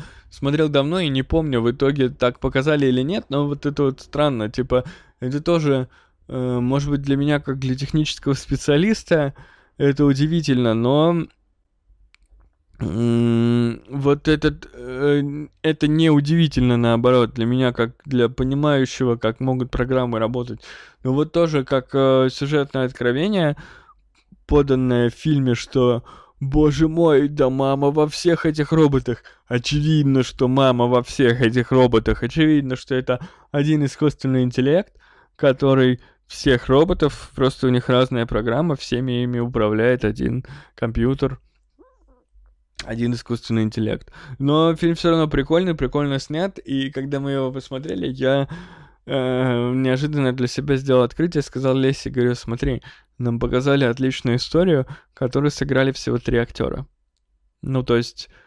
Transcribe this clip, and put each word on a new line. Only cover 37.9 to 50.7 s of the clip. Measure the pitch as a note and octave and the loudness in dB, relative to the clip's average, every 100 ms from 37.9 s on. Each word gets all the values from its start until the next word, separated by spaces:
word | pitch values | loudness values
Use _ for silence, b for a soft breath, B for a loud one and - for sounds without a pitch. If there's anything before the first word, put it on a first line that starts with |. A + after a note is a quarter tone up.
| B2+ B2+ B2 A#2 | 2 2 -2 -2
программа, | A2+ A2+ A#2+ E3+ C#3 | -4 -2 -2 -2 -4
всеми | - A#2+ C3 A#2+ | -4 -4 -2 -4
ими | B2 A#2+ | -2 -4
управляет | A#2+ B2 G#2+ G#2+ A#2+ B2 A2 | -4 0 0 2 2 2 -2
один | A#2+ B2+ B2 - B B - | -2 -4 -4 -8 B B -8
компьютер, | A#2 A2+ A#2 C3+ C3+ C3+ _ _ _ _ C5 _ _ B3 _ _ - _ _ _ - | -6 -2 0 0 -4 -6 _ _ _ _ _ _ _ _ _ _ -20 _ _ _ -14
один | A2+ A#2+ | -6 -4
искусственный | A#2+ - A#2 - A2+ | -4 -6 -10 -4 -2
интеллект. | A2 A#2 A2 - - B B B2+ | -2 -2 -4 -6 -10 B B -6
Но | C#3 D3+ E3 D#3+ | 0 2 2 2
фильм | E3+ E3 | -2 0
всё | E3+ | 0
равно | E3 D#3 | 2 2
прикольный, | C#3+ B2+ E3 F#3 D#3+ | -2 0 0 0 -2
прикольно | B2+ D3 C#3+ C3+ | -4 -2 -2 -4
снят, | - D3+ F#3+ - | -6 -6 -6 -8
и | - C3+ C3+ | -8 -6 -4
когда | C#3 C#3 C#3+ | -6 -6 -6
мы | C#3 | -4
его | C#3 C3 | -4 -4
посмотрели, | C3+ - C3 D#3+ - - | -6 -12 -12 -8 -8 -6
я, | C3 C3 C#3 C#3 E3 F3+ B B B - | -2 0 0 -2 -8 -18 B B B -6
э, | C#3 B2+ B2+ C3 A#2+ B2 B2+ | -4 -2 0 0 0 0 0
неожиданно | C3 C3 D3 D3 C3 | 0 0 -2 0 -2
для | B2+ B2 | 0 -4
себя | - C#3+ | -4 -2